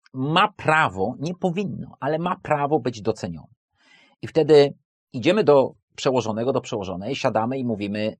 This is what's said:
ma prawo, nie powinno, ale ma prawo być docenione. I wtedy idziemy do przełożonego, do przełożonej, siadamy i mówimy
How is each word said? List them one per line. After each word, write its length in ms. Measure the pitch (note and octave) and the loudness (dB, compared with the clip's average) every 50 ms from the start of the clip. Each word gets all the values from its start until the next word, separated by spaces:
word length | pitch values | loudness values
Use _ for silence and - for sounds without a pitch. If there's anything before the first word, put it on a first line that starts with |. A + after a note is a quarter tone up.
| _ _ - | _ _ -8
ma 380 | C3 C3 C#3+ D#3+ E3+ - F#3 | -6 -4 0 2 2 0 0
prawo, 640 | - - - D3+ D#3 D#3+ D#3 B2 F#2 F#2+ F#2+ A2 B2+ - | -2 -4 -2 0 2 2 2 0 0 -2 -4 -4 -4 -6
nie 160 | C3+ E3+ F3+ | -6 -8 -6
powinno, 600 | - - F#3 D#3+ F#3+ G#3 D#3+ G#2+ - - - - _ | -4 -4 -4 -2 -4 -6 -6 -8 -10 -12 -14 -12 _
ale 200 | - C#3 D#3 D#3+ | -4 -4 -2 -2
ma 160 | E3+ F3+ F#3 - - | -2 -4 -6 -6 -4
prawo 360 | - D3+ D3 C#3+ C#3 D3+ D3+ | -2 -2 0 0 0 0 0
być 220 | A#2 B2+ A2+ G#2+ | 0 -4 -6 -4
docenione. 460 | F#2+ A2 G#2+ - - F#2+ E2+ D2+ - - _ _ _ _ _ _ _ _ - _ _ _ _ _ | -4 -4 -4 -4 -6 -10 -10 -12 -16 -20 _ _ _ _ _ _ _ _ -20 _ _ _ _ _
I 60 | - A2+ | -16 -4
wtedy 460 | - D#3+ D#3 D3 D#3 D3 C#3+ C#3 - - _ _ _ _ _ _ - | 0 0 4 6 8 8 8 6 2 -6 _ _ _ _ _ _ -10
idziemy 300 | B2+ G#2 D#3 F#3 A3 F#3+ | -2 0 2 2 4 6
do 280 | C#3 D3 C#3 B2+ - - _ _ _ _ | 6 6 6 6 4 -2 _ _ _ _
przełożonego, 580 | - - C#3+ B2+ B2+ G#2+ A2+ G#2 A2 A#2 B2+ C3 | -4 -2 0 0 2 0 -2 -4 -2 -2 0 -2
do 80 | B2+ | -2
przełożonej, 540 | - - C3 A2 G2 F2+ F2+ F2 G2 A2+ C#3+ | -4 -4 -6 -6 -6 -6 -8 -8 -8 -8 -6
siadamy 420 | - - C3 G#2+ G#2+ A2 A#2+ C3 C3+ | -2 -2 0 0 0 0 0 -2 -4
i 80 | B2+ | -4
mówimy 500 | A#2+ A2+ G2 G2+ G2+ G2+ G#2+ G#2+ A2 - | -4 -4 -4 -4 -6 -4 -4 -4 -4 -6